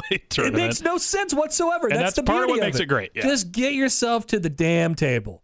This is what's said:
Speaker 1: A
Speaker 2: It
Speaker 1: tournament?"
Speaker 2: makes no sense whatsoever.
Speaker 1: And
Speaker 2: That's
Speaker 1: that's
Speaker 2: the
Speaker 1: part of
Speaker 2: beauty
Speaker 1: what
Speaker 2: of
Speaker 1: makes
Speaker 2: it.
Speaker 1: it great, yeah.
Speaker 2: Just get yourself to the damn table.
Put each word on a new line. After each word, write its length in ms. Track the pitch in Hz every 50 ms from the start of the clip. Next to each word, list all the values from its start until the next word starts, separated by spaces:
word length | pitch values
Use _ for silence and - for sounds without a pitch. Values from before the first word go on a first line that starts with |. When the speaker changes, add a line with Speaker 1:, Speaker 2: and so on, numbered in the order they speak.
| - -
Speaker 1:
A 20 | 196
Speaker 2:
It 160 | - - -
Speaker 1:
tournament?" 340 | - - 254 269 - 320 349
Speaker 2:
makes 160 | 339 - -
no 200 | - 330 349 339
sense 340 | - - - 392 403 370 285
whatsoever. 540 | 277 302 302 - - 349 330 339 339 339 226
Speaker 1:
And 80 | 147
Speaker 2:
That's 200 | 151 175 190 185
Speaker 1:
that's 0 | -
Speaker 2:
the 60 | 262
Speaker 1:
part 200 | 247 208 240 254
of 40 | 247
Speaker 2:
beauty 100 | 247 226
Speaker 1:
what 80 | 202 170
Speaker 2:
of 0 |
Speaker 1:
makes 120 | 135 123
Speaker 2:
it. 40 | 175
Speaker 1:
it 20 |
great, 260 | 135 139 117 95 - -
yeah. 80 | 107 -
Speaker 2:
Just 280 | 262 285 254 190 175
get 220 | 180 220 254 277 285
yourself 540 | 269 269 262 - - 247 233 233 233 214 -
to 120 | - 208
the 100 | 165 160
damn 420 | 143 - 165 160 170 170 170 165 165
table. 480 | - 160 135 123 120 104 107 - -